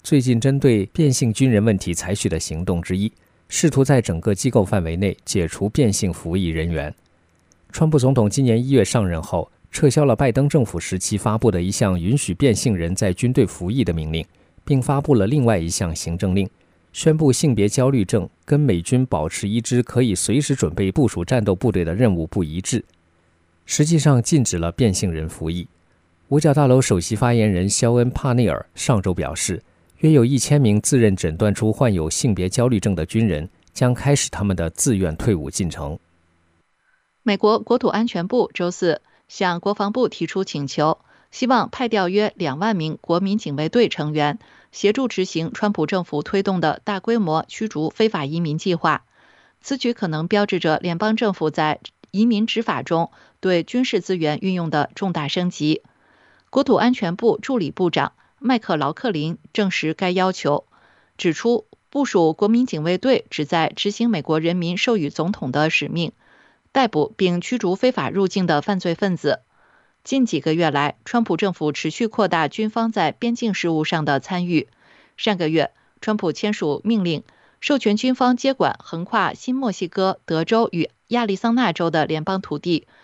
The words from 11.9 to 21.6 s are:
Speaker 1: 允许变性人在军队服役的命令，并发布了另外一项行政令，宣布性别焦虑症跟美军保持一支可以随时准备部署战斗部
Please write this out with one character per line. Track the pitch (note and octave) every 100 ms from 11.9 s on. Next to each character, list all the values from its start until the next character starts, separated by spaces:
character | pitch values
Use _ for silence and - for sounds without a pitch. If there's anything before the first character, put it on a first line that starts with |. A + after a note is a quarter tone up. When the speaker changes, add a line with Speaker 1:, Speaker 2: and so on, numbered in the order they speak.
| F2+
Speaker 1:
允 | F2 C#3
许 | -
变 | E2+ C#3
性 | G2+ B2+
人 | F#2 E2+
在 | F#2+ G2+
军 | F2+ B2
队 | B2+ G2
服 | - F2
役 | C3
的 | F2
命 | E2 D#2
令， | D#2+ - _ _ _
并 | - C3+
发 | B2 C#3
布 | C#3+
了 | A#2+ G2
另 | D3
外 | A#2 G2
一 | E2+
项 | - F2
行 | E2 E2+ F2
政 | G2
令， | F#2+ F#2 _ _ _ _
宣 | - D#3+ D#3
布 | D3
性 | A#2+ D3+
别 | G2+ G#2
焦 | - B2+
虑 | C3+
症 | F#2 G#2+ E2+ _
跟 | - D3
美 | C#3+ F2
军 | - B2+ C3
保 | F2 D#2+
持 | - G2+
一 | A2+
支 | A2 B2
可 | - B2
以 | B2+
随 | F#2 - B2+
时 | D3 C#3
准 | -
备 | E2+ F#2+
部 | D3+ A#2+
署 | F2
战 | F2 C3
斗 | G#2
部 | F2+